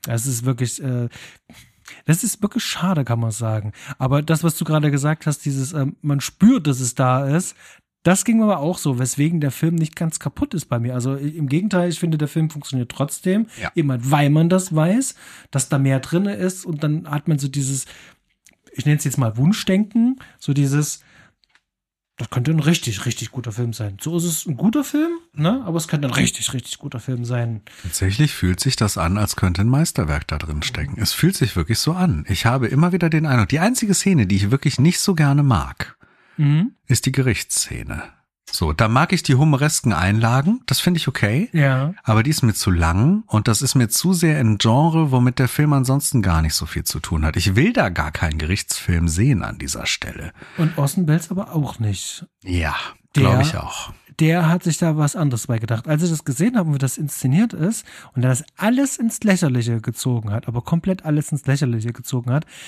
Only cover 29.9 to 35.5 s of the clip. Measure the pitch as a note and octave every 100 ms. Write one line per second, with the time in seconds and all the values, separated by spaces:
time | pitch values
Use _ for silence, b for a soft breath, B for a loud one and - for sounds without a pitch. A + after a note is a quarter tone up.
29.9 | - D#2 C#2+ - D2+ D#2 D2+ - - C#2+
30.9 | F2 G2+ - E3 F#3+ G#2+ F2+ D#2+ A2+ -
31.9 | F3+ F#3 E2 - F2+ A#2 C3 A2+ C3 F3
32.9 | F3 E3 D#3 D#3 B2+ G2 D3+ G3 B3+ G#3+
33.9 | F#3 G3 F3 F#2+ G2 G2+ C3+ D3 - D3+
34.9 | - - E3 C#3+ C#3+ C#3+